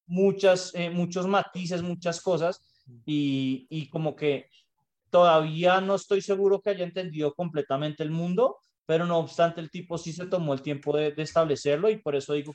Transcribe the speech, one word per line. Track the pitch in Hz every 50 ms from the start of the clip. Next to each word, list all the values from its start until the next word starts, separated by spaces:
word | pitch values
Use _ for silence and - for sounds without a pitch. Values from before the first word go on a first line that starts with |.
| _
muchas, | - 175 185 196 196 185 190 202 190 180 180 - - -
eh, | 175 175 170
muchos | 175 175 175 175 175 185 180
matices, | 190 202 196 - - - 185 180 165 180 175
muchas | 170 175 175 175 - 175 165 -
cosas, | - 190 180 151 165 175 196 - _ _ _ _ _ 131 123 117 -
y, | 151 151 147 147 139 135 135 135 131 131 131 - -
y | 160 156 143 -
como | - 165 156 151 135
que | - 151 147 139 127 - _ _ _ _ _ _ _ _ _ _ _ _ _
todavía | - 175 175 175 160 160 160 156 156 160 175 180 185 190
no | 190 190 196
estoy | 185 - - 202 196
seguro | 190 - 196 190 202 196 196 190
que | - 208
haya | 196 175 175
entendido | 170 170 190 185 175 151 151 151 147 147
completamente | - 180 165 160 151 139 - 135 139 151 151 147 - 156
el | 151
mundo, | 160 165 170 175 180 202 247 277 - - _ _ _ _ _
pero | - 160 165 175
no | 175 175
obstante | 165 160 - - - 170 170 165 175
el | 165 151
tipo | - 180 180 170 170
sí | 160 - 170
se | 151 170 180
tomó | 185 185 180 165 147 139
el | 135
tiempo | 139 151 147 135 143 147 147
de, | 147 151 151 147
de | 151 156
establecerlo, | 147 - 165 160 151 139 131 - 143 147 151 190 220
y | 214
por | 214 - 156 143
eso | 139 135 - 147
digo | 147 143 151